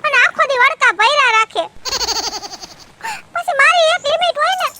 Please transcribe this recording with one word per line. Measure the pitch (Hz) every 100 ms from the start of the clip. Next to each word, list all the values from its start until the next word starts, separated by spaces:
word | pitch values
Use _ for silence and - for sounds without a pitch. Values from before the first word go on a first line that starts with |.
અને | 622 554
આખો | - - 605
દી | 523
વડકા | 508 640 494 427
ભર્યા | 440 587 523 440
રાખે. | 440 415 330 - - 508 480 440 440 403 - 392 - - - - 906 831 -
પછી | - 698 587
મારી | 554 698 640 698
એક | 571
લિમિટ | 622 719 605
હોય | 622 740
ને | 640